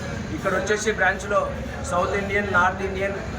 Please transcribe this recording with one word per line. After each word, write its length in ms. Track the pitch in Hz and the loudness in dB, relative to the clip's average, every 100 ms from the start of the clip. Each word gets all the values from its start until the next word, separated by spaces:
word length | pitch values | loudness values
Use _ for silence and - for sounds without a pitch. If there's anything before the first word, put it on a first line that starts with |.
| - - - 156 | -4 -6 -6 -2
ఇక్కడ 180 | 190 | 0
వచ్చేసి 380 | 208 190 208 220 | 0 0 0 0
బ్రాంచ్లో 600 | 196 185 196 208 196 185 - - - - | 2 2 2 0 0 0 -4 -6 -6 0
సౌత్ 240 | 180 190 | 0 2
ఇండియన్, 380 | 202 190 208 202 | 0 0 0 2
నార్త్ 300 | 180 185 185 | 4 4 2
ఇండియన్, 320 | 190 190 196 196 - | -2 -2 -2 -2 -6